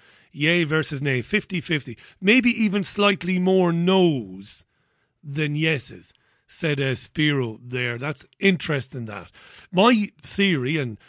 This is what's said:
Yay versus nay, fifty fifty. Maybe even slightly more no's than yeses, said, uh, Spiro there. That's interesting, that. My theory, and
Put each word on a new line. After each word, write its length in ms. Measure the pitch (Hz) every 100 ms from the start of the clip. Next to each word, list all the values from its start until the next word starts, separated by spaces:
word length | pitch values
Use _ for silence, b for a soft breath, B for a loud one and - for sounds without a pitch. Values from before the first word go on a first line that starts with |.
| b b b
Yay 340 | - 151 175 156
versus 360 | 156 147 139
nay, 200 | 143 127
fifty 400 | 107 214 - 180
fifty. 360 | - 156 123 113 B B
Maybe 300 | 185 254 240
even 340 | 226 220 202
slightly 560 | 185 - 202 196 180 185
more 320 | 185 190 175
no's 920 | 170 175 190 180 139 98 92 101 - - _ _ _ _ _
than 320 | 147 139 151 147
yeses, 580 | 160 147 - 92 82 - _ _ -
said, 360 | - 160 143
uh, 140 | 135 127
Spiro 600 | - - 151 143 120 110
there. 340 | 123 127 123 117
That's 280 | 143 147 - -
interesting, 680 | 196 175 - 143 - 131 113
that. 260 | 101 85 - B B B
My 400 | 180 226 233 202 _
theory, 560 | - - 196 156 123 160
and 200 | 127 107